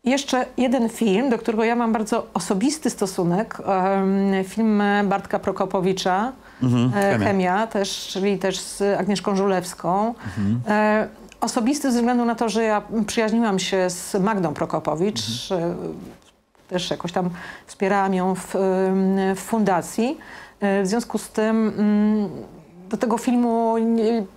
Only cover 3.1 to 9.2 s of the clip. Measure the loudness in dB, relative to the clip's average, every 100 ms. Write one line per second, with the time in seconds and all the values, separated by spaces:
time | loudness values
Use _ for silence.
3.1 | 0 0 0 -2 -6 0 2 2 2 2
4.1 | 2 2 0 -2 0 2 4 2 2 2
5.1 | 0 -2 -2 -2 -2 -2 0 0 0 0
6.1 | 0 0 -6 -20 -2 2 4 4 2 2
7.1 | 2 2 2 2 2 0 -2 -2 -6 -8
8.1 | -2 0 0 -2 -4 -10 -2 0 0 0
9.1 | -2